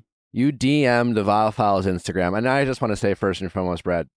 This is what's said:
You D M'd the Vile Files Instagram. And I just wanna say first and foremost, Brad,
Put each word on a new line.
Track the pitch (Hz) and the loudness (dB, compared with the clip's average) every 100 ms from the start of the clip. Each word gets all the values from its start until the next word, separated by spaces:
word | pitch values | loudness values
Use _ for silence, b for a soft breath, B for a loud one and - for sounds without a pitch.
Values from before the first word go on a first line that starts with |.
| - _ _ | -10 _ _
You | 110 139 | -2 0
D | 131 127 147 131 | 0 0 2 4
M'd | 120 120 107 | 2 2 0
the | |
Vile | 101 104 110 | 2 2 2
Files | 107 104 98 95 | 0 2 2 0
Instagram. | 90 - 92 87 101 | -2 -4 -2 0 0
And | 127 | 0
I | 139 135 | 0 0
just | 127 | -2
wanna | 117 101 | -4 -2
say | 101 98 | -2 0
first | 101 90 | -2 -2
and | 92 | -6
foremost, | 101 90 87 | -4 -4 -2
Brad, | 92 87 76 | -2 -2 -4